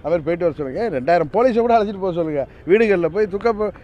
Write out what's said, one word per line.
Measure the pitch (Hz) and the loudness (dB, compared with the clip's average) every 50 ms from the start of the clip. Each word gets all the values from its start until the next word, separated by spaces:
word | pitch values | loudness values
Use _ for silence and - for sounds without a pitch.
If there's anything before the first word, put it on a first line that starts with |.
| - | -4
மாதிரி | 147 165 175 143 | -2 -2 0 0
போயிட்டு | 156 175 170 180 170 139 | -2 -2 0 0 -2 -2
வர | |
சொல்லுங்க. | - 147 135 131 175 226 | -2 -6 -6 -4 -4 -4
ஏன் | 226 170 | -4 -4
ரெண்டாயிரம் | 131 123 151 170 175 160 143 - | -2 0 2 2 2 2 0 0
போலீஸை | 208 240 262 220 233 | 2 2 2 2 2
கூட | 226 240 233 233 | 2 2 2 2
அழைச்சிட்டு | 208 202 214 190 | 2 0 -4 -4
போக | 185 190 165 | -6 -4 -2
சொல்லுங்க. | 170 165 160 151 143 131 - - - - | -2 -4 -2 -2 -4 -6 -6 -10 -12 0
வீடுகள்ல | 147 180 220 233 214 196 180 170 | 2 4 4 4 4 2 2 0
போய் | 160 156 202 214 | 0 0 -2 -2
துக்க | 202 180 202 214 233 220 | -2 -4 -2 -2 -2 0
ப-, | 208 214 208 - - | 0 -4 -6 -6 -10